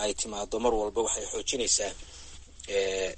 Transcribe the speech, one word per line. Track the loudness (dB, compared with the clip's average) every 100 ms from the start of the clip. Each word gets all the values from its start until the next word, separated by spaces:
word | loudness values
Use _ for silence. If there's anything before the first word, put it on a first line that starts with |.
ay | 4
timaado, | 0 -2 -4 -2 2
mar | 4
walba | 4 2 2
waxay | 2 0 -2
xoojinaysaa, | -4 -2 0 2 2 2 -4 -12 -14 -14 -14 -16 -14 -2
eh, | 2 2 2 -2